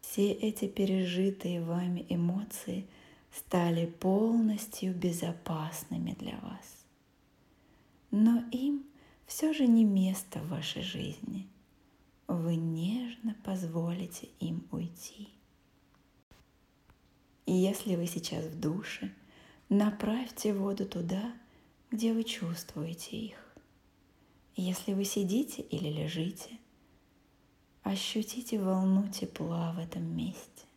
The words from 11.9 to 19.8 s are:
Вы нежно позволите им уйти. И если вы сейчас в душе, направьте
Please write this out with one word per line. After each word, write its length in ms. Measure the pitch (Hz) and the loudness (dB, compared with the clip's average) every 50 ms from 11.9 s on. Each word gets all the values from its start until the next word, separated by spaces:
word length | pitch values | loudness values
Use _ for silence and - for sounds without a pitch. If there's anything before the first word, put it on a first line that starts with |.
| _ _ _ _ _ _ _ | _ _ _ _ _ _ _
Вы 300 | - 175 170 165 170 170 | -4 -2 0 0 0 0
нежно 800 | 165 165 165 160 165 165 185 220 247 247 240 233 233 226 220 214 - - | 2 0 0 0 0 0 0 0 -2 -4 -6 -8 -6 -6 -6 -6 -6 -6
позволите 840 | 190 190 185 185 165 160 170 165 170 175 180 185 170 - - - - - - | -4 -4 -4 -4 -4 -2 -2 -2 -2 -2 -4 -6 -8 -10 -14 -14 -16 -12 -8
им 280 | - 170 165 165 - - | -6 -4 -4 -4 -6 -6
уйти. 580 | - 165 170 170 - - - - - - 208 - - - _ _ _ _ _ _ _ _ _ _ _ _ _ _ _ _ _ _ - - - _ _ _ _ _ _ _ _ _ - _ _ _ _ _ _ _ _ _ _ | -6 -6 -6 -6 -8 -12 -16 -16 -14 -16 -18 -18 -18 -20 _ _ _ _ _ _ _ _ _ _ _ _ _ _ _ _ _ _ -20 -20 -20 _ _ _ _ _ _ _ _ _ -20 _ _ _ _ _ _ _ _ _ _
И 80 | - 185 | 2 4
если 420 | 185 185 196 208 - - 214 180 | 4 4 4 2 0 -2 -2 0
вы 120 | 170 170 | 0 0
сейчас 380 | 170 - - - - - - 160 | -2 -4 -4 -6 -4 -4 -4 -4
в 140 | 160 - 82 | -6 -6 -2
душе, 540 | - 156 92 95 - - - - - 101 - - - - - - - - - - _ _ | -2 -2 -2 -2 -4 -6 -8 -8 -8 -8 -10 -12 -20 -20 -20 -20 -20 -20 -20 -20 _ _
направьте 840 | 196 202 | 4 6